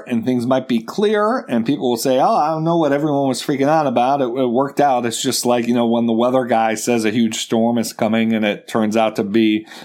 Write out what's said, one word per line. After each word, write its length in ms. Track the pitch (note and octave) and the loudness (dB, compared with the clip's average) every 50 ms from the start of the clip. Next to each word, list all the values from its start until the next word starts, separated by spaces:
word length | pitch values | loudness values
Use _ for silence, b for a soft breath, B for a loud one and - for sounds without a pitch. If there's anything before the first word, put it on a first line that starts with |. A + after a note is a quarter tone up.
| - | -4
and 160 | C3+ B2 A2+ G2+ | -4 -4 -2 -2
things 220 | B2+ B2+ B2 A#2 | -2 -2 -2 0
might 220 | C3 C3 C3 C3 | 0 0 0 0
be 160 | - A#2+ A2 A2+ | -2 -2 -2 -4
clear 640 | - - G3 G#3 G#3 G#3+ G#3 G#3 G#3+ B3+ B3 - - | -4 -4 -2 0 0 2 0 0 0 -2 -2 -4 -4
and 160 | B2+ A2+ A2+ | -2 -2 0
people 240 | C#3 D3 - C3 B2 | -2 -2 -2 -2 -2
will 80 | A#2+ | -2
say, 220 | A2+ - C3+ B2+ C3 | 0 0 0 2 2
"Oh, 160 | D#3+ F3 E3+ | 2 2 2
I 140 | D#3 D3+ D#3 | 0 0 0
don't 140 | D#3+ D#3 D#3 | -2 -2 -2
know 140 | E3 E3+ | 0 0
what 140 | E3 D#3 C#3 | 2 2 2
everyone 360 | C#3 C#3+ D#3 D3+ C#3 C#3 C#3 | 2 0 0 0 0 0 0
was 140 | C3+ B2 - | -2 -2 -2
freaking 280 | - - C#3 C3 C3+ D3 | -4 -4 -2 0 2 2
out 180 | D#3+ D#3+ D3 | 2 2 0
about. 340 | C3 A#2 B2 A#2+ C3 C#3+ C#3 | 2 2 2 2 2 2 0
It, 40 | C3 | 0
it 220 | A#2 A#2+ C3+ C3 | -2 -2 -2 -2
worked 320 | B2 A2+ C3 C#3 C#3 - - | 0 0 0 0 0 0 2
out." 260 | C#3+ C#3+ B2+ A#2+ A#2 | 2 2 2 0 0
It's 180 | A#2 A2+ - - | -2 -4 -4 -4
just 240 | B2+ A2+ - - | -2 -2 0 0
like, 200 | B2 B2 B2 A2+ | 0 0 0 0
you 60 | A#2 B2 | 0 0
know, 140 | A#2+ A#2+ | 2 2
when 180 | A#2 A#2 A#2 A#2 | 2 2 2 2
the 80 | A#2 A2+ | 2 2
weather 320 | A2+ A#2+ B2+ B2+ C3 B2 | 2 2 2 2 2 2
guy 300 | A#2+ A#2+ A2+ A2+ A2 A2 | 2 2 2 2 0 -2
says 280 | A2 - B2 A#2+ A2+ A2 | -2 0 0 0 0 0
a 80 | G#2+ | 0
huge 260 | G#2+ B2 A2+ G#2+ A2 | 0 0 0 0 -2
storm 420 | - - - A#2+ A2+ A2+ A#2 A#2 A#2 | -6 -4 -2 0 0 2 2 0 -2
is 120 | A2 A2 | -4 -4
coming 420 | - - A#2 G#2+ A2+ A2+ A2+ A2+ A2+ | -4 -4 -2 0 0 0 0 0 0
and 120 | G#2+ G#2+ | 0 0
it 220 | G#2 G2+ - - | -2 -2 -4 -6
turns 280 | - - A#2 G#2+ G#2 G#2+ | -4 -2 0 0 2 2
out 200 | A2+ A2 A2 A2 | 2 2 2 0
to 80 | A2 G2+ | -2 -2
be, 420 | G2 G#2 A2+ A2 G#2+ G#2+ G#2+ B B B B | 0 2 2 4 4 2 0 B B B B